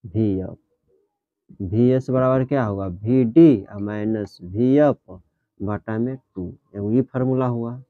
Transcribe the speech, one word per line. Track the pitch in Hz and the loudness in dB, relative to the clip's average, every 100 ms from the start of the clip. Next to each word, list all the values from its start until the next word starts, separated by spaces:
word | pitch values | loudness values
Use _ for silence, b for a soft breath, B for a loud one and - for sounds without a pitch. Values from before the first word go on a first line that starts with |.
वी | 104 107 107 95 | -6 -2 0 -2
अप। | 92 - _ _ _ _ _ _ _ _ _ - | -6 -12 _ _ _ _ _ _ _ _ _ -10
वीएस | 95 107 123 127 127 | -4 2 2 2 0
बराबर | 127 131 131 131 | 0 2 0 0
क्या | 143 110 | -2 -2
होगा? | 98 95 | -4 -6
वीडी | 90 107 131 117 147 165 110 | -6 0 2 4 8 8 6
और | - 101 | -2 -10
माइनस | 104 107 107 110 101 _ | -6 -4 -4 -4 -6 _
वी | 87 98 127 139 | -10 -2 2 4
अप | 147 - _ 92 _ _ _ _ | 4 0 _ -20 _ _ _ _
बटा | 98 104 - 110 | -6 -6 -6 -4
में | 123 135 | -4 -6
टू। | _ - 90 117 _ 101 | _ -12 -12 -14 _ -8
ये | |
वही | 101 120 | -2 0
formula | 131 127 131 131 127 | 0 -4 -2 -2 -2
हुआ। | 117 117 127 | -4 -8 -10